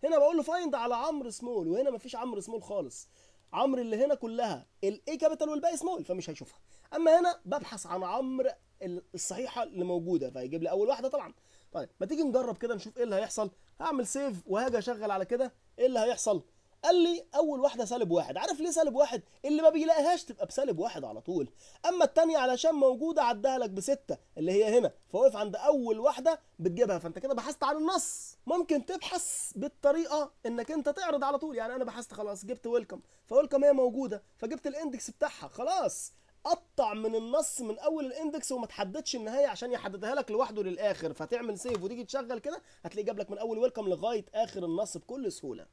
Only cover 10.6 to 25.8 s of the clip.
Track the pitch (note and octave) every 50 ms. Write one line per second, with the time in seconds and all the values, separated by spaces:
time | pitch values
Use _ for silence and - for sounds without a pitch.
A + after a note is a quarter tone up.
10.6 | E3 E3+ E3+ G3 G#3 A3+ C#4 - A#3+ C4+ - C#4+ G#3 E3 - _ _ _ _ _
11.6 | _ _ _ E3+ - - _ _ F#3 F#3+ D#4 D4 D#4+ C#4 A3 C4 B3+ A#3+ G#3+ -
12.6 | - A#3 A#3+ G3+ - A3 - - A#3+ A#3+ G3+ F#3+ G#3+ G#3+ - - G#3+ G3 - _
13.6 | - _ - _ D4 E4 D4+ C4+ A#3+ F#3+ - C4+ C#4 C#4 A3 F3+ - - F#3+ G#3
14.6 | B3 C4 A#3 A#3+ G3 - B3 G#3+ G#3+ G#3 G3+ F#3+ G3 - A#3+ A#3+ C4 B3 _ _
15.6 | _ _ _ - A#3 B3+ B3+ A#3 A3 A#3+ A#3+ - - A3+ G#3 E3+ - _ _ _
16.6 | _ _ _ _ - D4 F4 F4+ E4+ E4+ F4 E4+ - _ - C#4 D#4+ D4+ D4 C4
17.6 | B3+ C#4+ - A3+ A#3+ F#3+ A#3+ B3 A#3 F3 E3 F3 D#3 - C3+ F3 A3+ F4+ F4+ C#4+
18.6 | D#4 F4 D4+ D#4+ D#4+ D4 A3+ C4 D4 C#4+ - A#3+ - _ _ - - C4+ D4 D4+
19.6 | D#4+ D#4+ D#4 D#4+ D#4 D#4+ E4 D#4+ C#4+ D#4+ F4+ E4+ - - A#3 - G3+ D#3+ - -
20.6 | C4+ C#4 G3+ D#3+ F#3 A3+ - E3 C#3 A#2+ G#2+ G#2+ - - F#3 E3+ C#3 - _ -
21.6 | - - - - - E4 F4+ F4+ E4 - - D#4 E4 E4 D#4+ D4+ B3+ B3+ B3+ B3
22.6 | - D#4+ D#4+ D4 C4+ C4 B3+ A3+ C#4 E4 E4 D4 C#4+ A#3+ A#3+ G#3 G3+ C4+ C4 C4
23.6 | B3 G#3+ F#3+ G3 F#3 - C#4 C#4 _ - G3 - _ _ _ - D#3 E3+ F#3 G3+
24.6 | A3 G#3+ G#3+ A#3+ A3+ - - - - _ - F#3+ B3 C4 G#3+ G3+ G#3+ G#3 F#3 -
25.6 | - C#4+ D4+ C#4+